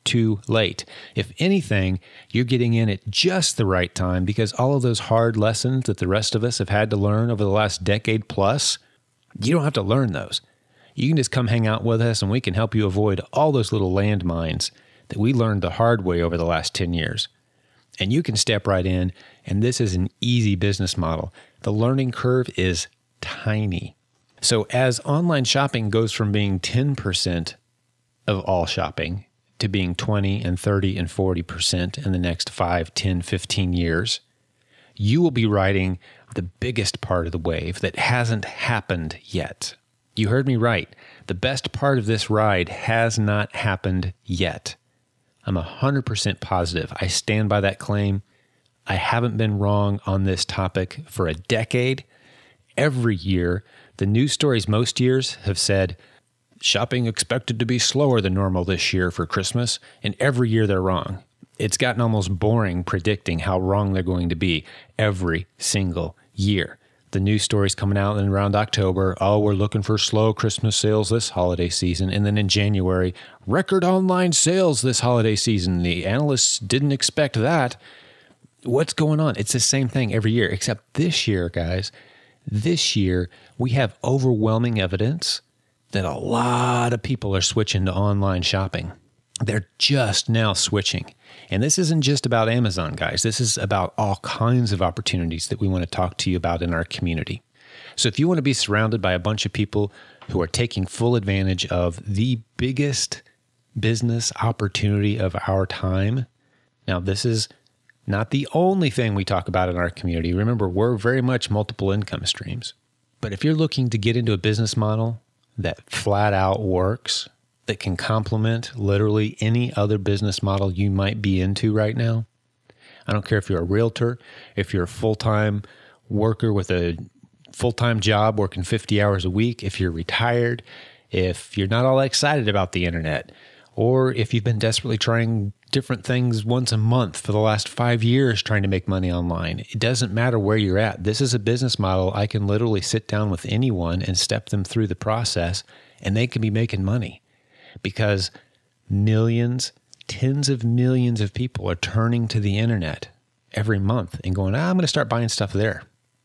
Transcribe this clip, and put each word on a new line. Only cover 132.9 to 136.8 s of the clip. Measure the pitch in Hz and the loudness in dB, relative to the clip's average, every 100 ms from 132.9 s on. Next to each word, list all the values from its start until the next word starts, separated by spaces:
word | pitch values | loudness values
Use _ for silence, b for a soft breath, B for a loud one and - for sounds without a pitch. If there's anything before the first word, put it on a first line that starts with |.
| 85 78 76 - B B B B - | -2 -2 -4 -6 B B B B -2
or | 113 131 131 | 2 2 2
if | 123 107 | 0 -2
you've | 117 | 0
been | 104 107 | 0 0
desperately | 113 110 120 110 | 0 0 -2 -2
trying | - 117 113 113 101 - _ | 0 2 2 0 -2 -8 _
different | 139 131 117 | -4 -2 -4
things | - 127 123 113 | -2 0 0 0
once | 107 123 123 | 0 0 0
a | |
month | 110 | 0